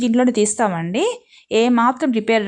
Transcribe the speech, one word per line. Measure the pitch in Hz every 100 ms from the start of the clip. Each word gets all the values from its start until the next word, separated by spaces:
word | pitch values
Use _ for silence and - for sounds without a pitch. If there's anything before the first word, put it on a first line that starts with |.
దీంట్లోనే | 240 233 247 233
తీస్తామండి. | 208 - 214 170 170 208 427 480 _ - - 220
ఏ | 240 240
మాత్రం | 233 254 311 220
రిపేర్ | 214 226